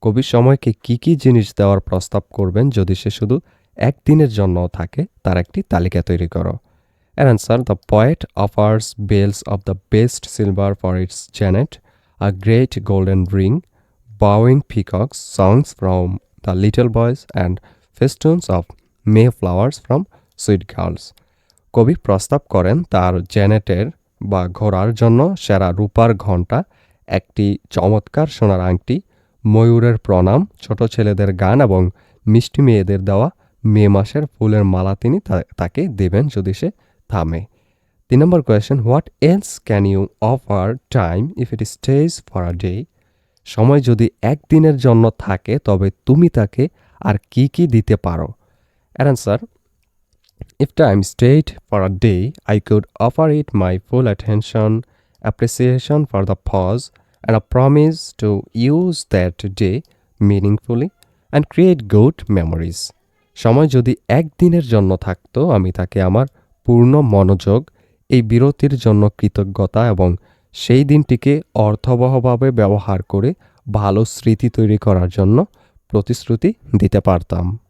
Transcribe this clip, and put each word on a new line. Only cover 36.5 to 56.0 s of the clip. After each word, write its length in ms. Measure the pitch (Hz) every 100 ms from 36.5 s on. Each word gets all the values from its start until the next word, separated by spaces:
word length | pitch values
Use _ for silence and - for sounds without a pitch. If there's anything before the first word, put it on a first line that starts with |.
সে 180 | 95 170 - _ _ _
থামে। 380 | 104 80 82 101 _ _ _ _ _ _
তিন 120 | 127
নম্বর 200 | 160 175
কোয়েশ্চেন, 380 | 139 107 104 139
"What 240 | 113 135 - _
else 380 | 147 190 - - -
can 180 | 104 98 98
you 120 | 98 _
offer 560 | 107 131 _ 101 95 123 _
time 400 | 135 90 87 131 196
if 200 | 123 110
it 40 |
stays 500 | 110 - - 135 160
for 420 | - - - 87
a 40 | 87
day?" 280 | 92 92 147 _ _ _ _ _ -
সময় 340 | - 113 147
যদি 300 | 123 113 117 _
একদিনের 560 | 107 147 _ 160 156 143
জন্য 340 | 127 113 113 -
থাকে 420 | - 95 - 123
তবে 320 | - 98 98 - -
তুমি 240 | 143 170
তাকে 380 | - 104 - 143 _ _ _
আর 160 | 196 101 _
কি 160 | - 135
কি 200 | - 170
দিতে 280 | 117 - 107
পারো? 320 | 92 85 80 - _ _ _ _ _ -
এর 80 | 135
আনসার, 320 | 127 - 104 233 _ _ _ _ _ _ _ _ _ - _
"If 80 | 139 -
time 240 | 151 101
stayed 480 | 98 - 120 147 156
for 400 | - _ 104 95
a 100 | 95
day, 320 | 117 92 104 - -
I 120 | 107
could 240 | - 107 104 -
offer 440 | 117 - 160 151
it 160 | 147 104
my 180 | 92 92 -
full 240 | 123 127 101
attention, 680 | - 107 107 117 107 110 120 _ _ _
appreciation 840 | - - 120 - 127 127 - 147